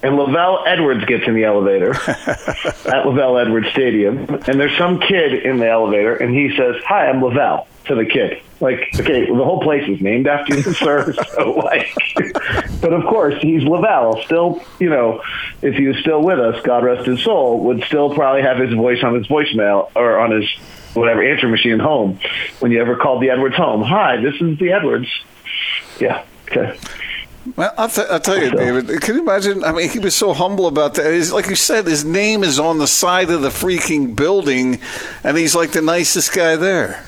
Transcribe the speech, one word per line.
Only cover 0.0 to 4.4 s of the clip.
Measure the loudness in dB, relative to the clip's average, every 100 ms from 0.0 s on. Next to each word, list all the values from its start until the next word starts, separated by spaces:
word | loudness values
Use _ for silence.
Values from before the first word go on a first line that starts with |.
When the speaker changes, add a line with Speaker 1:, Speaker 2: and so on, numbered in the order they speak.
Speaker 1:
and | 2 2
LaVell | 2 2 2 2 2
Edwards | 2 2 0
gets | 0 0 2
in |
the | 2
elevator | 2 2 4 2 2
<laughs> | 0 -4
at | -6 -4 -6 -6 -6 -6 -6 -2 0
LaVell | 2 2 2 2
Edwards | 2 0 0
Stadium, | 0 0 2 0 0 -4 -6